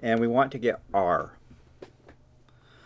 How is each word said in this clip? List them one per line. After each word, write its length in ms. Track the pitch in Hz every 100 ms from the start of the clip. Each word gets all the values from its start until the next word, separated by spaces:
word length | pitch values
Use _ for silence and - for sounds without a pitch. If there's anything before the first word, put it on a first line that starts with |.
and 180 | 117 117
we 80 | 117
want 240 | 123 135
to 60 | 131
get 220 | 113 - -
R. 440 | 98 87 80 76 - - - - - - _ - - _ _ _ - _ -